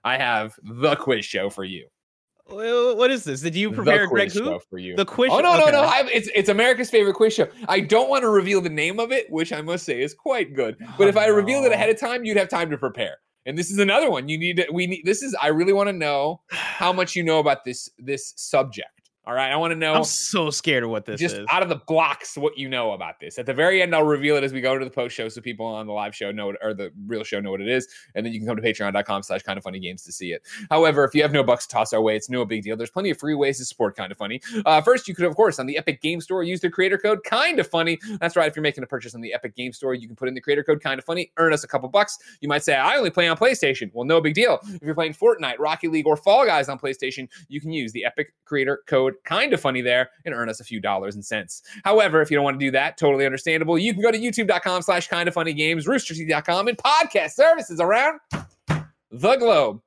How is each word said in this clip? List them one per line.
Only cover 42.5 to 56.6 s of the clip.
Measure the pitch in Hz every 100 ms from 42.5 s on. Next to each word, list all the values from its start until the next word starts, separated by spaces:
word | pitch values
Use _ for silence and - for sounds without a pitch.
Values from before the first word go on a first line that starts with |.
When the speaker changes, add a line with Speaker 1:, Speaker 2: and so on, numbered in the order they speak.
| 147
Speaker 1:
say, | 156
"I | 139 143 277
only | 202
play | 180 170
on | 160
PlayStation." | 247 254 147 131 104
Well, | 117
no | 127 165
big | 156
deal. | 151 240 143
If | 208 185
you're | 151 156
playing | 165
Fortnite, | 147 226 214 139 120
Rocket | 151 165 165
League, | 160 156
or | 151
Fall | 196 226
Guys | 240 156 139
on | 135
PlayStation, | 135 135 135 131 127 - 156
you | 139
can | 156
use | 160 117
the | 113
Epic | 117 - 147 _ _
creator | 147 135 147 -
code | 135 131 131 -
Kinda | 185 277 170
Funny | 139 127
there | 123 123 127 _
and | 165
earn | 120 113
us | 110
a |
few | - 113
dollars | 98 98 98 104
and |
cents. | 98 107 90 - - 208
However, | 196 214 202 156
if | 151
you |
don't | 147
wanna | 143 135
do | 139
that, | 131 151 -
totally | 147 139 135
understandable. | 131 170 160 160 165
You | 214
can | 202
go | 226
to | 220
youtube | 240 220 208
dot | 180
com | 190 180
slash | 175 175 -
kinda | 170 175
funny | 170 165
games, | 147 156 165 151
rooster | 262 -
teeth | 160 160
dot | 151 147
com, | 175